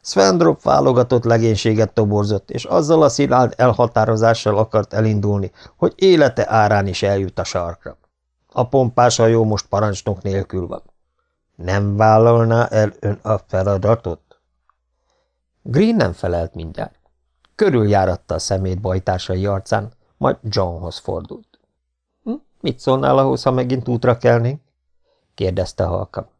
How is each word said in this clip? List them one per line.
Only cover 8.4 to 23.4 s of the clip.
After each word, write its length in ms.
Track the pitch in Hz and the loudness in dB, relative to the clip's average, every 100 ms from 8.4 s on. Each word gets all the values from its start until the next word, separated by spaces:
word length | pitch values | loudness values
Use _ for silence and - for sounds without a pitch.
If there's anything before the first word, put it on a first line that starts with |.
| _ | _
A 160 | - 120 | -4 0
pompás 480 | 139 123 - 123 - | 0 0 2 2 4
hajó 280 | 113 113 110 | 2 4 2
most 220 | 104 - | -2 -4
parancsnok 560 | 101 107 95 - 92 | -2 -2 -4 -6 -6
nélkül 440 | 98 98 98 95 87 | -4 -6 -6 -8 -8
van. 160 | - - _ _ _ _ _ _ - | -12 -16 _ _ _ _ _ _ -12
Nem 400 | 87 98 101 101 | -4 -2 0 2
vállalná 680 | 110 110 117 117 113 113 120 | 4 6 6 4 4 2 2
el 260 | 110 107 - | 0 0 -2
ön 180 | 104 101 | -6 -6
a 160 | - 107 - | -4 -4 -4
feladatot? 720 | 95 95 98 101 117 92 80 _ _ _ _ _ _ _ _ _ _ _ _ _ _ | -4 -2 -2 0 0 -2 -10 _ _ _ _ _ _ _ _ _ _ _ _ _ _
Green 320 | - 123 220 226 | -4 0 2 2
nem 180 | 107 | 0
felelt 420 | 85 90 85 82 - | -2 -4 -4 -4 -8
mindjárt. 440 | 80 78 78 - _ _ _ _ _ - | -14 -12 -12 -14 _ _ _ _ _ -2
Körüljáratta 800 | 208 127 104 101 95 87 - 82 | 0 2 0 0 0 -4 -8 -10
a 40 | |
szemét 420 | - 95 95 90 | -6 -4 -4 -6
bajtársai 680 | 98 92 92 92 - 92 101 | -6 -6 -4 -6 -6 -6 -4
arcán, 460 | 98 - 107 104 - _ _ | -6 -4 -6 -6 -14 _ _
majd 200 | 131 - | -4 -4
Johnhoz 560 | 117 101 92 85 85 - | -6 -4 -4 -6 -12 -12
fordult. 600 | - 92 - - _ _ _ _ _ _ _ _ | -10 -10 -10 -16 _ _ _ _ _ _ _ _
„Hm? 100 | - 277 - _ | -10 -10 -12 _
Mit 180 | - 123 | -8 -4
szólnál 400 | - 131 135 131 | -2 0 2 2
ahhoz, 240 | 135 127 | 2 0